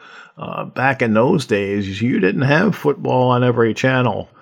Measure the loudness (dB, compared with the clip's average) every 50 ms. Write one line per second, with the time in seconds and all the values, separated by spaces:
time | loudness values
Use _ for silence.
0 | -20 -20 -20 -20 -20 -20 _ -14 -12 -10 -8 -8 -10 -8 -6 -2 -2 -2 0 0
1 | 0 2 2 2 4 4 2 0 0 0 -2 -2 0 -2 -2 -4 -4 -6 -4 -4
2 | -2 -2 0 2 0 0 0 0 0 2 2 2 2 0 -2 -2 -2 -2 -2 -2
3 | -2 -2 0 2 2 2 2 2 2 2 2 2 2 2 2 0 0 0 2 2
4 | 0 0 -2 -4 -8 -12 _ -20